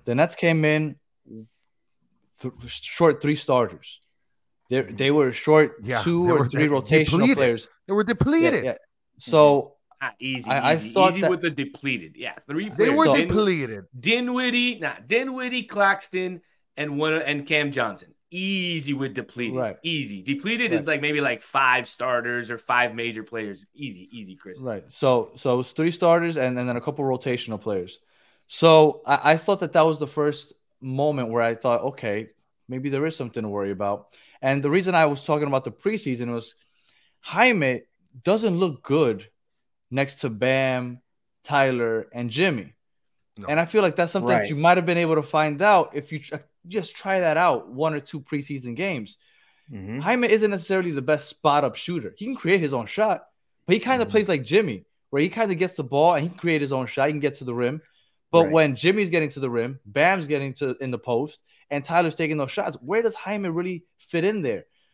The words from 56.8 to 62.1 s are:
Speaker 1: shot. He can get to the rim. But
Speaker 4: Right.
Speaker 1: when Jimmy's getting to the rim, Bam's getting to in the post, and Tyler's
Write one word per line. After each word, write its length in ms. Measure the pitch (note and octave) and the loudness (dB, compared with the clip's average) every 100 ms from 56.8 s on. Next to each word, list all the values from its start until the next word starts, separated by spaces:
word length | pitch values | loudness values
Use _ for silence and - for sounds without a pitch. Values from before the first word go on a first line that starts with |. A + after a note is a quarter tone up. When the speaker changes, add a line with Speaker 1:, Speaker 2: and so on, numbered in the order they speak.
| A#2+ | -4
Speaker 1:
shot. 200 | - C#3 | -2 -2
He 60 | |
can 80 | D3+ | 0
get 140 | C#3+ C#3 | -4 -4
to 80 | |
the 100 | B2 | -8
rim. 260 | A#2+ A#2+ D#3 _ _ _ _ _ | -4 -4 -4 _ _ _ _ _
But 140 | E3+ | 4
Speaker 4:
Right. 80 | E3 | 6
Speaker 1:
when 240 | D#3+ D#3 A#2+ | 4 4 2
Jimmy's 340 | D3+ G3+ F#3+ | 0 2 0
getting 180 | E3 D3+ | 0 -2
to 100 | C3+ | -4
the 100 | C3 | -4
rim, 300 | A#2 A#2+ C3+ | -4 -4 -8
Bam's 420 | G#2 A#2+ E3 F#3+ D3 | -6 2 2 2 -2
getting 280 | D3 C#3 | -4 -4
to 220 | B2 C3+ B2 | -6 -6 -4
in 100 | C3 | -6
the 80 | A#2+ | -6
post, 440 | - A#2 D3+ - _ _ - | -2 -2 -2 -10 _ _ -8
and 140 | C#3+ | -8
Tyler's 300 | C#3 F3 E3+ | -2 0 0